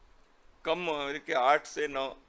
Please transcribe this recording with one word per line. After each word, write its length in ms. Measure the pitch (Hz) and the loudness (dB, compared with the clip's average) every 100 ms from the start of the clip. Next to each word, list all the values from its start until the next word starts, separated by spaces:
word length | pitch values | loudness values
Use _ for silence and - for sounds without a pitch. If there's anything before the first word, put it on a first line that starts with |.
| - - - _ - - 165 | -20 -20 -20 _ -20 -12 -4
कम 240 | 170 170 | -2 -2
उम्र 280 | 147 139 147 | -4 -4 -6
के 160 | - | -2
आठ 320 | 160 123 - - | 2 6 4 2
से 220 | - 151 | -6 -4
नौ, 300 | 135 135 - | -4 -6 -8